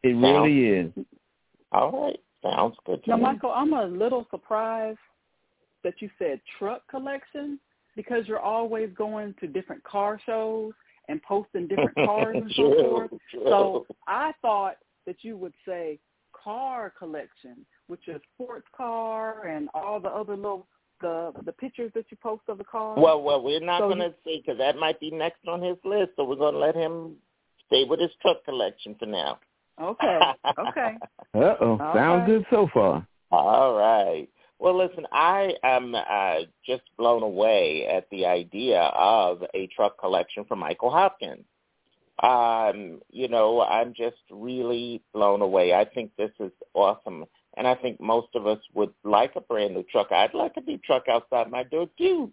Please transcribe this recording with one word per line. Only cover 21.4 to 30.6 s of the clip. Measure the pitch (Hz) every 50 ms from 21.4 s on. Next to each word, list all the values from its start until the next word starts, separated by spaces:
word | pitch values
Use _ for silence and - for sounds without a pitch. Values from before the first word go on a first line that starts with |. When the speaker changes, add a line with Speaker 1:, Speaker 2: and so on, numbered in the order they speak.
| 156
Speaker 3:
the | 165
pictures | 160 _ - 269 _ - 240 220 _
that | 226 220 _
you | 226 _
post | _ 233 214 220 _
of | - 214 190
the | 202
cars. | - - 226 220 220 214 220
Speaker 2:
Well, | 160 165 156 151
well, | 143 147 147 139 120
we're | 135 147 160
not | 160 175 175 175
Speaker 3:
So | 208 202
Speaker 2:
gonna | 190 180 175
Speaker 3:
you | 170 165 _ _
Speaker 2:
see | 165 160 151 -
'cause | - 131 110
that | 180 233 -
might | - 170 156 156 -
be | 151 156
next | 156 160 156 170 165 _ _
on | 175 170 175
his | 175 180 180 175 _
list. | 190 202 214 190 180 _
So | - 143
we're | 127 139
gonna | 135 147 151 143 147
let | 147 156 160
him | 165 165 160 165 165 165 165 156 _ _ _ _ _ _ _ _ _ _
stay | _ - 131 139
with | 123 156 -
his | 175 160 - _
truck | - 190 165 - _
collection | - 135 127 107 92 - _ - 104 107 _
for | 113
now. | 107 104 92 76 69 60 - _ _ _ _ _ _ _ -
Speaker 3:
Okay, | 156 180 226 _ 330 254 185 160 185 139 131 - _ 139 -
okay. | -